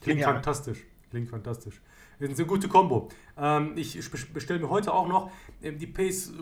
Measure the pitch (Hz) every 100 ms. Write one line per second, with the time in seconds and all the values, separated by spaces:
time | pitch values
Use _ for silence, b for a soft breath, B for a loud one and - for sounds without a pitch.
0 | 139 147 139 123 147 143 - 110 - -
1 | - 120 117 117 120 110 104 - b b
2 | b b 139 135 165 196 190 190 180 117
3 | - B B - 147 151 151 160 147 -
4 | - 135 - 151 - 175 147 190 202 185
5 | 175 180 - B B B 160 151 170 -
6 | 190 180 175 165